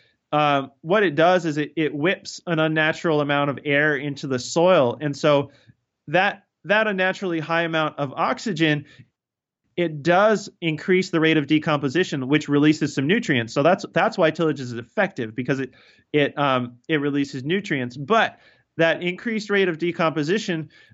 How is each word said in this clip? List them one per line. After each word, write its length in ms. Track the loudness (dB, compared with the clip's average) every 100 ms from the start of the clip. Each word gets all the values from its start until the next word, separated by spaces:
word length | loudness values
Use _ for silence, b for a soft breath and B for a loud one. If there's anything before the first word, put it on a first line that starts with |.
| b b _
um, 400 | 0 2 0 -2 _
what 220 | -2 0
it 100 | 2
does 320 | 4 4 4 0
is 120 | -4
it, 160 | -4 -2
it 180 | -4
whips 480 | -2 -2 -2 -6 -12 -4
an 100 | 0
unnatural 600 | 0 2 0 0 0 0
amount 300 | 0 0 0
of 80 | -4 -2
air 300 | 2 2 0
into 300 | -4 -8 -6
the 140 | -6
soil, 580 | -2 2 4 4 2 0
and 160 | -6 -2
so 360 | 2 2 0 b b _ _ _ -2
that, 380 | 2 2 -2 _ _
that 240 | 0 0 2
unnaturally 520 | 0 -2 -2 -4 -4
high 240 | -2 -2
amount 360 | 0 0 -2 -4
of 140 | -6 -2
oxygen, 720 | -2 -2 -4 0 2 0 -4 B -20 _ _ _ _ _ _ -4
it 240 | -4 -2
does 480 | 2 4 4 2 -2 -6
increase 520 | -4 -2 0 0 2
the 80 | 2
rate 180 | 4 2
of 80 | 2
decomposition, 800 | 0 2 0 0 -2 -2 -4 0
which 220 | 0 2
releases 460 | 4 4 4 0 -2
some 100 | 0
nutrients. 480 | 0 0 0 0
So 80 | 2
that's, 240 | 2 2 0
that's 240 | 0 0 2
why 140 | 0
tillage 280 | 2 -2 -2
is 140 | -6
effective, 640 | -10 -8 -4 -4 -4 -8 -6
because 240 | -4 -4
it, 120 | -4 b b b _
it, 240 | 0 0 0
um, 420 | 0 0 -2 -10 -4
it 100 | -2
releases 460 | 0 -2 -4 -6
nutrients. 520 | -4 -4 -4 -4 -6 -8
But 440 | -2 0 0 -4 b b _ 0
that 260 | 0 0
increased 480 | -4 -6 -6 -6 -2
rate 180 | 0 0
of 80 | -2
decomposition, 920 | -4 -2 -2 0 -2 -2 -2 -6 -8 b b